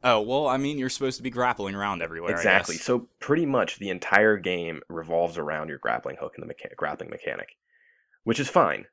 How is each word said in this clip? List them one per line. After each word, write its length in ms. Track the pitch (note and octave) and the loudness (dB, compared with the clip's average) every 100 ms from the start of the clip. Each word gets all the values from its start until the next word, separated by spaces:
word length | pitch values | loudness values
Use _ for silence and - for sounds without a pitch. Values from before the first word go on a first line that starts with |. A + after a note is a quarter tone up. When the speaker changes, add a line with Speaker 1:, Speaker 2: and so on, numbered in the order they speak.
Speaker 1:
Yeah. 80 | B2+ | 4
Speaker 2:
Oh, 100 | A#2 | 4
well, 260 | G#2+ C3+ D3+ | 4 0 2
I 100 | C3 | 2
mean, 200 | C#3 D3 | 0 -2
you're 120 | C3 | -4
supposed 280 | - C3+ B2+ | -2 -4 -4
to 60 | |
be 60 | B2+ | -8
grappling 420 | A#2+ B2 A#2 G2+ G2 | 0 0 0 -4 -2
around 260 | G2+ F#2 | -2 -2
everywhere, 300 | E2 E2 E2+ E2 | -4 -6 -4 0
I 20 | |
Speaker 1:
Exactly. 380 | G2 F#2+ F2+ E2 | 4 4 2 -6
Speaker 2:
guess. 80 | |
Speaker 1:
So 260 | - B2 A#2+ _ | 0 -2 -2 _
pretty 260 | - D#3 D#3+ | 0 0 2
much 320 | C3+ F2+ - | 2 0 -2
the 100 | G2+ | -6
entire 480 | F2+ - G2 G#2+ G#2 | -6 4 6 6 4
game 440 | F#2 F2+ E2 D#2+ - | 0 -4 -4 -8 -10
revolves 480 | E2 D#2+ E2 E2+ E2 | -12 -2 0 0 -2
around 300 | D2 D#2 D#2 | -6 -4 -6
your 100 | C#2+ | -6
grappling 380 | - A#1 - C2+ | -2 -2 -4 -10
hook 140 | - - | -12 -12
and 100 | D#2 | -14
the 60 | |
mecha-, 220 | - - - | -12 -14 -6
grappling 340 | D#2 D2+ - | -6 -6 -10
mechanic, 480 | - - G1+ - _ _ _ _ _ _ _ | -10 -8 -8 -10 _ _ _ _ _ _ _
which 160 | - A2+ | -2 0
is 100 | C#3 | 2
fine. 360 | F#3 A#2 A#1+ - | 4 4 2 -6